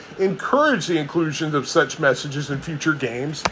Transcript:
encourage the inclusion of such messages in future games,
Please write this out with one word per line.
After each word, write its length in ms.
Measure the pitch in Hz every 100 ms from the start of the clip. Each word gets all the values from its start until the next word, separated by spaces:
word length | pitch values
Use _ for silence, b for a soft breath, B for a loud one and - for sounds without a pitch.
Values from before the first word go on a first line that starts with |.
| B B
encourage 720 | 196 180 - 262 302 240 156
the 100 | 165
inclusion 580 | 143 175 160 143 156 147
of 120 | 127
such 320 | 165 143 -
messages 500 | 147 127 151 139 143
in 100 | 139
future 340 | - 151 160
games, 500 | 147 127 117 143 151 -